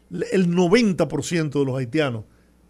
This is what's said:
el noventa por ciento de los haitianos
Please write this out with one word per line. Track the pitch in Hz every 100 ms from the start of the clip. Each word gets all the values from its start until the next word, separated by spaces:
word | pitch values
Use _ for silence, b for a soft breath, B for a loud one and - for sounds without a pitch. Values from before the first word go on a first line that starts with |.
| _ 175 -
el | 202 175
noventa | 175 180 226 220 165 151
por | 151
ciento | - 175 156 143
de | 135
los | 131
haitianos | 123 151 143 113 - b b b _